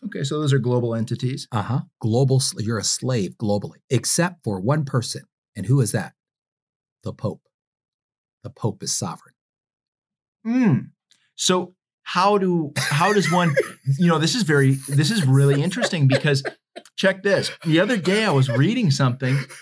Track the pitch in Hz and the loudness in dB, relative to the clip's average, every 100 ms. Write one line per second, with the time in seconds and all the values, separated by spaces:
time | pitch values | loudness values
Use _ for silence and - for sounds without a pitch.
0 | 233 196 143 151 151 135 113 123 117 113 | -12 -8 -6 -2 0 0 2 0 0 -4
1 | 113 113 123 139 - 113 98 131 - _ | -4 -4 -6 -8 -6 -6 -2 -4 -4 _
2 | 113 113 135 131 131 - 107 117 92 - | -2 2 4 2 0 -4 -6 -4 -4 -4
3 | 120 127 95 - 107 101 101 - _ 123 | -4 -4 -4 -6 -2 -2 -4 -16 _ -2
4 | - - 170 175 - 95 95 151 135 131 | -2 -2 -2 -4 -8 -4 -2 -2 0 -4
5 | - - - _ _ - 98 139 110 - | -4 -10 -14 _ _ -12 0 2 2 -2
6 | 87 _ _ _ _ _ _ _ _ _ | -6 _ _ _ _ _ _ _ _ _
7 | - - - - _ _ _ _ _ _ | -14 -8 -8 -8 _ _ _ _ _ _
8 | _ _ _ _ 104 - 110 - 101 - | _ _ _ _ -20 -8 -8 -6 -8 -6
9 | 95 80 - _ _ _ _ _ _ _ | -8 -12 -18 _ _ _ _ _ _ _
10 | _ _ _ _ 220 247 233 127 - _ | _ _ _ _ -4 0 2 2 -2 _
11 | _ _ _ - - 185 180 _ _ _ | _ _ _ -6 0 0 -2 _ _ _
12 | - 180 190 208 190 175 151 - 131 147 | -4 2 4 4 2 0 -2 -4 -2 0
13 | 180 208 156 175 175 135 - - - 139 | 2 2 2 2 2 0 -2 -6 -4 2
14 | 175 165 156 254 165 147 135 135 - 139 | 4 4 2 0 2 4 4 2 0 0
15 | 151 226 135 135 139 139 165 214 214 180 | 2 2 2 4 4 2 0 -2 -4 0
16 | 135 165 156 139 139 - _ - - - | 2 2 2 0 -2 -12 _ -20 -20 -2
17 | 190 190 196 180 - - 170 160 208 240 | -2 0 0 0 0 -6 0 2 2 0
18 | 156 202 214 143 127 120 156 247 208 135 | 0 0 2 2 2 2 2 2 0 2
19 | 135 123 127 139 139 - | 0 0 -2 -2 -4 -14